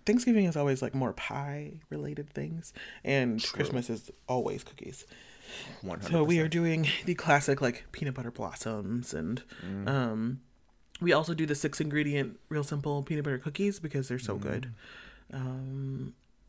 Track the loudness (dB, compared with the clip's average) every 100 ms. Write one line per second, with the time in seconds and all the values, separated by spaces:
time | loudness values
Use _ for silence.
0 | 4 4 6 6 6 4 2 2 2 0
1 | 0 -2 -6 -6 -4 -6 -8 -12 -10 -6
2 | -6 -6 -8 -6 -6 -6 -10 -14 -16 -8
3 | 0 2 4 2 -2 -2 0 0 -2 -6
4 | -8 -18 -2 0 0 -4 -8 -14 -14 -14
5 | -16 -20 -20 -20 -16 -14 -12 -10 -8 -6
6 | 0 4 6 6 4 2 2 4 2 2
7 | -2 -2 6 6 6 4 2 0 -8 -6
8 | -4 -4 -6 -6 -6 -4 -4 -4 -2 -2
9 | -2 -4 -2 -4 -6 -12 -6 -4 0 0
10 | 0 0 -2 -2 -10 _ _ _ _ -2
11 | 4 4 4 0 0 2 0 0 0 2
12 | 2 2 -2 -6 -6 -4 -2 -2 0 -2
13 | -2 -2 0 -2 -4 0 0 0 -2 -2
14 | -2 -2 -2 -4 -2 -4 -4 -10 -16 -20
15 | -20 -20 -12 -6 -4 -4 -6 -6 -6 -6
16 | -8 -10 _ _